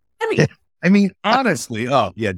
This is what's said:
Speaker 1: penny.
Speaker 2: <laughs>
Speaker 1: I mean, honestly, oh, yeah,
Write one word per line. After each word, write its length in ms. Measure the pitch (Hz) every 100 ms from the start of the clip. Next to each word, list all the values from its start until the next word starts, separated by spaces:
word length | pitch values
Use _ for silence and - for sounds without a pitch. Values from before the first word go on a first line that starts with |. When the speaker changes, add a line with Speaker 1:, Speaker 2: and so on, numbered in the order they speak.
| _ -
Speaker 1:
penny. 260 | 453 415 - _
Speaker 2:
<laughs> 180 | _ _
Speaker 1:
I 80 | 170
mean, 200 | 202 196 -
honestly, 640 | 202 240 254 123 - 110 123
oh, 240 | 135 98
yeah, 160 | 95 110